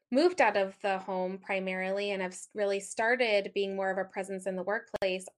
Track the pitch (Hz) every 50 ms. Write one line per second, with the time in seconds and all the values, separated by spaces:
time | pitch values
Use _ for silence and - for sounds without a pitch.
0 | _ - 240 262 339 359 359 - 262 220 208 202 196 190 196 - - 202 190 185
1 | - - 190 185 185 185 190 190 - - 196 190 190 185 185 185 185 190 190 202
2 | 202 202 196 196 185 185 185 - - - - 214 202 202 196 196 196 - - -
3 | 220 226 247 240 247 226 208 202 196 202 - 202 196 196 196 190 190 190 185 190
4 | 185 190 - 202 185 190 190 190 185 196 190 185 180 202 208 233 - - - 208
5 | - 190 185 185 185 - -